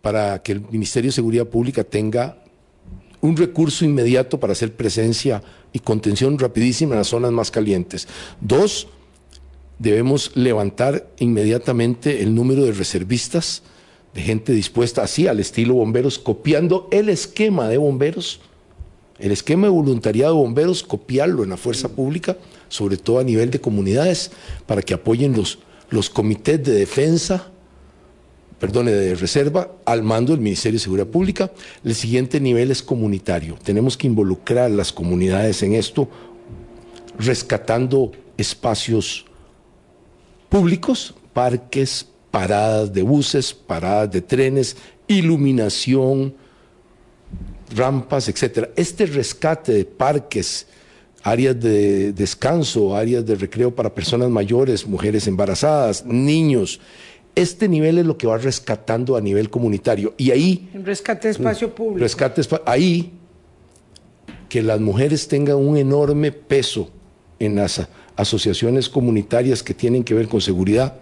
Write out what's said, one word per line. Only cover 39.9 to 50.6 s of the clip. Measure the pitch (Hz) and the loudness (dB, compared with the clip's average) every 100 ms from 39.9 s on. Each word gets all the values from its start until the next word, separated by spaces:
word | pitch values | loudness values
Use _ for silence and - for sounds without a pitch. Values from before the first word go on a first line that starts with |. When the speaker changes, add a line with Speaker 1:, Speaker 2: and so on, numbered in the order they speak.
| _ _ _ _ - _ | _ _ _ _ -20 _
Speaker 1:
públicos, | 202 170 170 - 254 - - - | 2 4 2 0 -2 -4 -16 -8
parques, | - 123 123 - 135 131 - - _ _ | 0 0 0 -4 -2 -2 -4 -10 _ _
paradas | 110 92 104 110 110 104 | -2 0 2 2 2 0
de | 98 | 0
buses, | 98 147 135 139 127 | 2 2 2 0 -2
paradas | - - 85 90 104 107 | -10 -8 -6 0 0 0
de | 92 | -2
trenes, | 87 127 131 135 123 - - - _ | -2 0 2 2 -2 -4 -20 -20 _
iluminación, | 202 165 165 143 127 107 - - 135 131 135 135 139 - _ _ _ _ _ _ _ - - - - - 110 | 2 4 2 2 2 0 -2 0 2 2 0 -2 -8 -20 _ _ _ _ _ _ _ -18 -14 -14 -16 -10 -2
rampas, | 131 139 120 143 120 | 0 0 -2 -2 -2
etcétera. | - 127 - - - | -2 -2 -2 -4 -2
Este | 170 - 196 | -4 0 0
rescate | 143 120 - 160 160 - | 0 -4 -2 -2 0 2
de | 107 92 | 0 0
parques, | - 131 147 - 110 87 - | 0 0 0 -2 -6 -4 -8